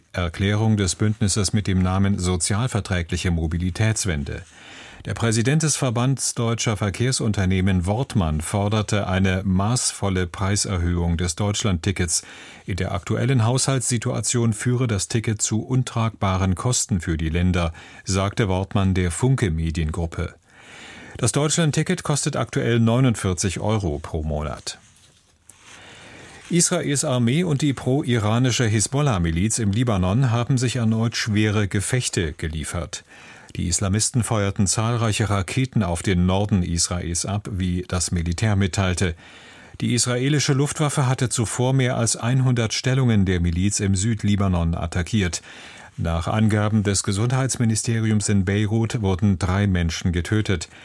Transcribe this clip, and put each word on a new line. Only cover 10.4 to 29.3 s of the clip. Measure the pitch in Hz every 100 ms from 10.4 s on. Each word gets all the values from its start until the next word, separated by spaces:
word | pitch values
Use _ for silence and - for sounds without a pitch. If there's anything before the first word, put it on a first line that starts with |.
| 95 101 - 92 85 87 85 85
des | 87 -
Deutschlandtickets. | 104 104 113 90 101 92 87 - - - - - -
In |
der | 92 92
aktuellen | 98 - 110 117 135
Haushaltssituation | 110 131 - 135 - 120 120 123 107 123 117
führe | 107 123 123 127
das | 101 -
Ticket | 117 107 104
zu | - 110
untragbaren | - 127 120 - 113 - 98 92 95 90
Kosten | 123 123 - 95
für | 85 80
die | 80
Länder, | 82 92 87 85 - - -
sagte | - 95 98 - 107
Wortmann | 92 98 104 95
der | 92 90
Funke | - 127 135 101
Mediengruppe. | 80 80 80 78 80 85 - - - _ - - - - - - -
Das | 123
Deutschlandticket | - 151 147 160 151 156 180
kostet | - 143 -
aktuell | 127 120 - 127 117
neunundvierzig | 113 117 131 107 98 90 101 -
Euro | 101 110 90 73
pro | - 82
Monat. | 78 76 76 58 - - - _ - _ _ _ - - - - - - - - - - -
Israels | 170 170 175 147 139
Armee | 127 127 117 143
und | 180 139
die | 151
pro-iranische | 131 - 135 135 120 104 113 127 110
Hisbollah-Miliz | 120 107 98 131 147 98 82